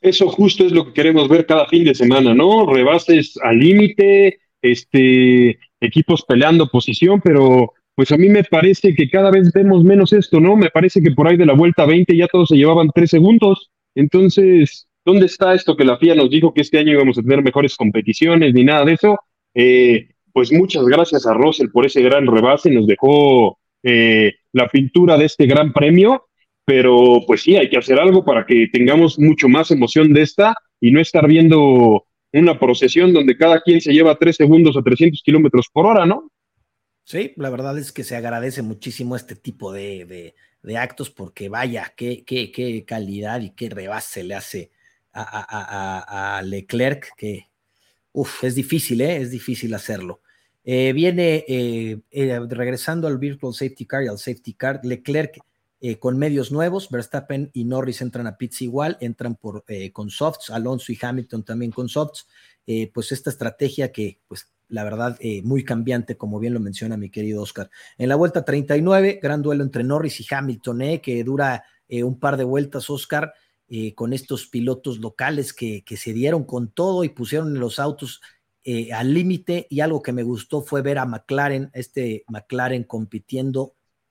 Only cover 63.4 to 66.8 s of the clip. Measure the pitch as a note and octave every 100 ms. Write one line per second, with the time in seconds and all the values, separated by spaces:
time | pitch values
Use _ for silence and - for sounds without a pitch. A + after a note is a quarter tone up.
63.4 | A2+ - C#3 C#3 C3 - G#2 G2 _ -
64.4 | _ _ _ A2+ G#2 G#2+ A#2+ A#2+ A#2 G#2
65.4 | G2+ C3+ B2+ A#2 A#2 B2 A#2 A#2 G#2 G#2
66.4 | A#2 A#2+ G#2 G2